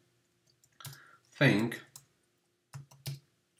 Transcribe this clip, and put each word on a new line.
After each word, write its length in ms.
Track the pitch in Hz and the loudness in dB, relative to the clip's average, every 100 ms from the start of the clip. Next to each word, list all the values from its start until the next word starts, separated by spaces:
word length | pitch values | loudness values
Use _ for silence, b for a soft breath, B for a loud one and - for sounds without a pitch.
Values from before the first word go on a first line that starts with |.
| _ _ _ _ _ _ _ - B B B B B - | _ _ _ _ _ _ _ -20 B B B B B 2
think, 380 | 139 101 117 - - - - _ _ _ _ _ _ - - - - - - _ _ _ | 4 4 0 -4 -14 -20 -20 _ _ _ _ _ _ -20 -20 -14 -12 -12 -14 _ _ _